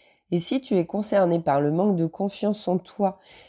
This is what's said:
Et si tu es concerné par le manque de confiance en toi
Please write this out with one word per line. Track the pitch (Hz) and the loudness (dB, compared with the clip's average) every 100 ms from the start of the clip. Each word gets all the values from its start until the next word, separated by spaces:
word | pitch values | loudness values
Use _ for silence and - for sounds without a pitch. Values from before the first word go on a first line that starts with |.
| _ _ _ | _ _ _
Et | 175 | -2
si | - 269 | 0 -2
tu | - 190 | 0 0
es | |
concerné | 170 202 208 202 180 170 | 0 -4 0 2 4 2
par | 165 143 | 2 2
le | 147 | 2
manque | 165 208 | 2 2
de | 180 165 | 2 -2
confiance | - 196 - 208 208 - | -2 -6 -2 -4 -2 -2
en | 180 | -4
toi | - - 196 - - - | -4 -2 -2 -2 -14 -20